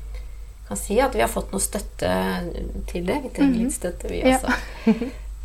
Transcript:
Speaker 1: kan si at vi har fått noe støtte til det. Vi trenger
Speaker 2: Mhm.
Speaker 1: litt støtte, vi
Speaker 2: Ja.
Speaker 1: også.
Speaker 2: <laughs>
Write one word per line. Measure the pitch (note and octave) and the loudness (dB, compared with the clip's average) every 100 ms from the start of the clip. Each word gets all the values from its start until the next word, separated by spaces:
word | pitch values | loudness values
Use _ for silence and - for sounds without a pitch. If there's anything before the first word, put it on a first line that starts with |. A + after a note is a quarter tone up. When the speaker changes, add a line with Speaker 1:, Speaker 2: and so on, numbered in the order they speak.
| - - - - - - - | -8 -10 -10 -10 -12 -14 -8
Speaker 1:
kan | G3+ | -6
si | - G#3 | 2 4
at | C4+ | 4
vi | A3 | 4
har | A3+ | 2
fått | G3 - | 0 -2
noe | F#3+ | -2
støtte | - G3+ - - F2+ F#2 F#2 F3+ F3 - - - - | -2 -2 -6 -2 2 2 2 -2 -4 -6 -6 -6 -4
til | F3+ F3+ | -4 0
det. | C4+ | 0
Vi | B3+ | -2
trenger | - C#4+ | 4 4
Speaker 2:
Mhm. | A#3 | 6
Speaker 1:
litt | A#3+ | 2
støtte, | - F3+ - - | 0 -4 -4 -4
vi | - | 2
Speaker 2:
Ja. | C4 C4 | 4 4
Speaker 1:
også. | - - - - A3+ | 2 -2 -4 0 4
Speaker 2:
<laughs> | A3 B3 - - - | 4 2 -6 -10 -8